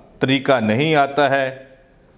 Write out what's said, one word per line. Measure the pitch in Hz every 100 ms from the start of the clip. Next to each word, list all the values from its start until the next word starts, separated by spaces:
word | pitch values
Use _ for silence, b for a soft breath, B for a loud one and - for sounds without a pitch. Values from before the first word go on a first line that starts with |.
| - -
तरीका | 127 135 135 127
नहीं | 107 113 160
आता | 151 139 147 139
है | 139 131 127 - - _ _ _